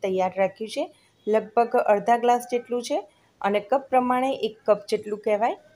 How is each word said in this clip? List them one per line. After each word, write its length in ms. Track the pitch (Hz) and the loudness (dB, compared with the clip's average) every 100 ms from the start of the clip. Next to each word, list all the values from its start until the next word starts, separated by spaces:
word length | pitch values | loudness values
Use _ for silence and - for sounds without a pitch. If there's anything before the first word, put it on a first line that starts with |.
| 196 | -4
તૈયાર 260 | 185 185 185 | 0 -2 0
રાખ્યું 300 | 190 - 220 277 | -2 -2 -8 -6
છે, 120 | 302 _ _ _ 208 | -8 _ _ _ 0
લગભગ 580 | 220 208 240 233 240 - | 0 2 0 2 2 2
અડધા 320 | 208 226 240 | 2 4 2
ગ્લાસ 260 | 240 240 240 | 4 0 0
જેટલું 360 | 240 240 240 233 | -6 -4 -8 -4
છે 140 | 311 - _ _ _ | -6 -6 _ _ _
અને 200 | 202 202 202 | -2 -2 0
કપ 120 | 269 269 | -2 2
પ્રમાણે 360 | 254 247 254 262 269 220 | 0 2 0 0 -2 -6
એક 80 | - - | -6 0
કપ 120 | 208 - | 0 0
જેટલું 280 | 208 208 208 | -4 -4 -6
કહેવાય. 320 | 220 202 240 403 _ | -2 0 0 -4 _